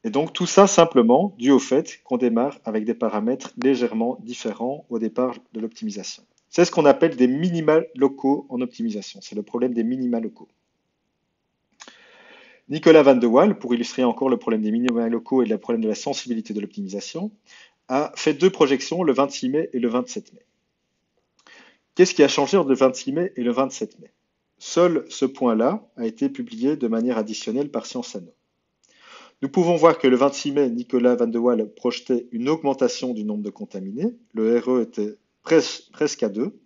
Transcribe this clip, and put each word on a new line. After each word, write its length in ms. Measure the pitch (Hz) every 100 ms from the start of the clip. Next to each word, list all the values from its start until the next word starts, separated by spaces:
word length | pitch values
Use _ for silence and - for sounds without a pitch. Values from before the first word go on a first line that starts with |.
Et 60 | 117
donc 220 | 123 156
tout 140 | - 180
ça 200 | - 196
simplement 640 | - 165 131 113 131 196 -
dû 140 | 123
au 80 | 131
fait 400 | - 131 - -
qu'on 140 | _ 123
démarre 420 | 123 113 135 139
avec 200 | - 107
des 100 | 107
paramètres 600 | 117 113 107 110 131 - -
légèrement 560 | 127 127 120 110 117 123
différents 600 | 110 123 113 101 120 143 -
au 80 | 117
départ 380 | 110 117 127 117 _
de 80 | 110
l'optimisation. 640 | 113 - 110 101 90 - _ _ _
C'est 160 | -
ce 80 | 175
qu'on 140 | - 160
appelle 280 | 175 165
des 140 | 127 127
minima 540 | 135 180 170 151 160 -
locaux 520 | 127 135 135 135 143 -
en 120 | 123
optimisation. 600 | 123 - 113 104 95 98
C'est 140 | - 101
le 80 |
problème 280 | 101 120 127
des 120 | 117
minima 340 | 113 131 123 117
locaux. 300 | 113 - - _ _ _ _ _ _ _ _ _ _ _ _ _ - _ _ _ - - - _ -
Nicolas 360 | 151 165 160
Van 100 | 139
de 120 | 127 120
Waal, 320 | 123 196 -
pour 140 | 120
illustrer 280 | 120 120 -
encore 260 | 123 113 131
le 100 | 117
problème 240 | - 110
des 100 | 107
minima 360 | 113 123 117 117
locaux 320 | 117 - 131
et 20 | 113
le 100 | 107
problème 260 | - 113
de 60 | 110
la 60 |
sensibilité 580 | 104 - 135 123 113 -
de 80 | 104
l'optimisation, 680 | 101 - 98 98 - 160 214 _ _ - - _ _
a 240 | 131 151 -
fait 180 | 156
deux 160 | 143 185
projections 540 | - 143 135 - 170
le 80 | 165
vingt-six 380 | 123 139 - 127
mai 200 | 147 165
et 60 | 127
le 100 | 120
vingt-sept 440 | 123 123 107 -
mai. 120 | - _ _ _ _ _ _ _ _ _ _ _ - - _ _
Qu'est-ce 180 | - 185
qui 120 | -
a 40 | 139
changé 280 | - 139 196
entre 140 | 139
le 40 |
vingt-six 380 | 127 131 131 -
mai 200 | 147 185 -
et 80 |
le 80 | 120
vingt-sept 480 | 120 131 - 107 _
mai ? 100 | - _ _ _ _ _
Seul 460 | - - 175 156 -
ce 180 | - 131
point-là 640 | - 123 110 123 214 _ -
a 100 | 113
été 220 | 110 135
publié 480 | 135 120 113 131 147
de 120 | 120
manière 300 | 113 120 113
additionnelle 520 | 107 107 - 120 147
par 160 | 120 -
Science 300 | 127 - 101
Anno. 160 | 85 _ _ _ _ _ _ _ - - - _
Nous 80 | 135
pouvons 260 | 185 170
voir 240 | 170 165 170
que 80 | 131
le 80 |
vingt-six 380 | 123 139 135 147
mai, 180 | 143 135
Nicolas 460 | 117 120 127 123 120
Van 100 | 117
de 100 | 117
Waal 320 | 120 113 107
projetait 540 | - 123 117 - 120 120
une 180 | 117 127
augmentation 640 | 160 143 135 123 - 127
du 120 | 110
nombre 180 | 107 107
de 80 | 104
contaminés. 640 | - 104 98 95 113 214 240 _
Le 220 | 110 110 120
R 140 | 120
E 120 | 127
était 340 | 113 - 104 107 _ _
pres-, 480 | - 160 - - _
presque 320 | - 151 -
à 60 | 110
deux. 320 | 98 165 -